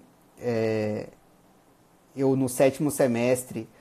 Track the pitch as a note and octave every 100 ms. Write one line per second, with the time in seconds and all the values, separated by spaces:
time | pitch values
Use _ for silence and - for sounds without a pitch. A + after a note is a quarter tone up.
0 | - _ _ - A#2+ A2+ A2 A2 G#2+ G#2
1 | - - _ _ _ _ _ _ _ _
2 | _ C3+ C3+ C3 C3 - C3+ C3+ D3 -
3 | C3+ A#2 B2 B2+ - A2 A2 -